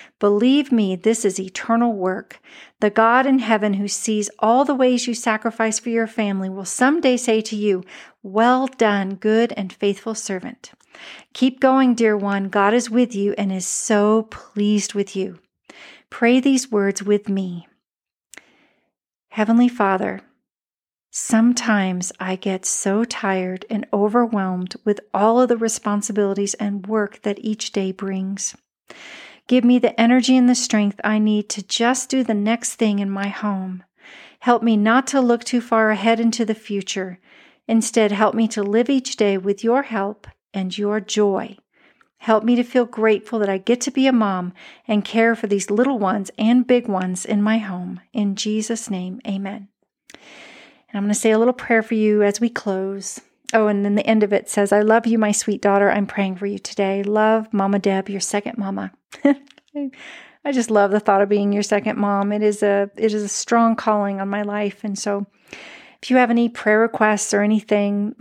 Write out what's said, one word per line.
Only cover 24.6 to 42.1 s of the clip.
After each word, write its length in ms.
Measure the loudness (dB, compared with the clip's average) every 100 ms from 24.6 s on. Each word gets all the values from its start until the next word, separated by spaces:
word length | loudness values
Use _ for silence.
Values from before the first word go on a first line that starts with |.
| -6 -6
with 160 | -4 -4 -4
all 260 | 0 2 4
of 80 | 2
the 100 | 2
responsibilities 960 | -2 -4 -4 -4 -2 -2 -2 0 -4 -4
and 320 | -6 -6 -4
work 340 | -2 -2 -4
that 160 | -6 -6
each 320 | -6 -6 -4
day 200 | -4 -4
brings. 640 | -4 -6 -6 -6 -6 -8 -10 _ _ _ -20 -20 -20 -20 -16 0
Give 160 | 2
me 140 | 4 4
the 220 | 2 2
energy 360 | 4 4 4 4
and 120 | 4
the 60 | 2
strength 440 | 0 0 0 -2
I 160 | -2 0
need 300 | 2 0 -2
to 120 | -10
just 480 | -8 -2 0 0 -2
do 140 | -2
the 100 | 0
next 420 | 0 0 -2 -4 -2
thing 220 | 0 0
in 140 | -2
my 160 | -4 -6
home. 560 | -6 -4 -4 -6 -12 -16 _ -20 -20 -20 _
Help 240 | 0 2
me 120 | 4 2
not 300 | 4 2 2
to 140 | 0
look 220 | 2 0
too 180 | 0 -4
far 300 | 0 2 2
ahead 280 | 2 2 2
into 260 | 2 0 -2
the 100 | -4
future. 640 | -6 -6 -6 -8 -8 -10 _ -20 -20 _ 0
Instead, 440 | 0 2 2 2
help 220 | 2 0
me 140 | 2 -2
to 160 | -2
live 260 | 0 0 2
each 260 | 0 -2 0
day 220 | 0 0
with 260 | -2 -2
your 200 | 0 0
help 420 | 0 -4 -6 -8 -18 -20 _
and 240 | -8 -6 -4
your 220 | -2 -4
joy. 580 | -4 0 2 0 -6 -14 _ _ _ _ _